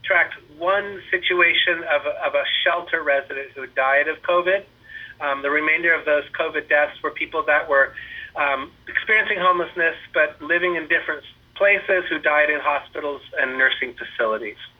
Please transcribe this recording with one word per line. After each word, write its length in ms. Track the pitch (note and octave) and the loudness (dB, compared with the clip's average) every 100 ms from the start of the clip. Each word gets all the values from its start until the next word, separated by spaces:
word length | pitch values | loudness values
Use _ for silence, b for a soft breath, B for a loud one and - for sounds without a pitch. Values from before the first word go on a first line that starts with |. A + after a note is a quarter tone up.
tracked 300 | - F3+ D#3+ - - D3 | 0 0 0 -4 -20 -6
one 440 | E3+ G3 G3+ G3 - | -2 0 -2 -12 -4
situation 720 | F3+ F3 F3+ E3+ E3 - E3+ | -2 0 2 4 4 0 -2
of, 180 | D#3+ D3 C#3+ | 0 -2 0
of 300 | - D3 C#3 | -4 -2 0
a 80 | C3+ - | 0 0
shelter 400 | F3+ E3+ - E3 | 0 0 -2 -4
resident 480 | D3+ C#3 C#3 C#3+ C#3 C#3 | 0 0 0 -10 -10 -12
who 120 | B2+ | -8
died 400 | - C3 C#3 D3 | -2 2 2 2
of 140 | D#3 | -4
covid. 440 | - F3 F3+ G3 G3 _ B B B B | 0 2 2 0 -2 _ B B B B
Um, 200 | C#3+ C#3 | -4 -2
the 60 | C#3 | 0
remainder 440 | D3+ D#3 D#3+ E3+ | 0 2 2 2
of 100 | D#3+ D3+ | 2 2
those 180 | D3 C#3 - | 0 0 -4
covid 300 | D#3+ D3+ C#3+ | -4 -4 2
deaths 340 | D3 D3 - | 2 2 -2
were 80 | D3+ | -8
people 320 | - D#3 D#3+ D3+ | -6 -6 -4 2
that 240 | D3+ D#3+ | 2 4
were, 240 | C#3 C3+ B B B B - | 4 4 B B B B -2
um, 360 | D3 C3+ C#3+ _ - | -2 -2 -6 _ -4
experiencing 500 | - - G#3+ G3+ G3+ | -4 2 2 2 2
homelessness 560 | F3+ F3+ E3 F3 E3 E3 - | 2 2 0 0 0 0 -4
but 280 | E3+ D#3 - | 0 0 0
living 340 | D3+ E3+ F3+ F3 | -2 0 2 -2
in 120 | D#3 | 0
different 360 | E3 - D3+ - - _ - | -2 0 -8 -10 -20 _ 0
places 480 | G3+ G3+ - F#3+ - | 4 4 2 0 2
who 100 | D#3+ | -2
died 300 | D#3 D3 D3+ | 2 4 4
in 100 | D3 | 2
hospitals 640 | C#3+ C#3+ - D3+ D3 C#3+ - D#3+ | 0 -2 -4 -8 -8 -8 -10 -4
and 180 | C3 C3 | -2 2
nursing 360 | C3 B2+ B2+ | 2 2 -6
facilities. 640 | A#2+ A#2+ - A2+ A2 A2+ - - _ | -8 -14 -2 0 0 -4 -12 -18 _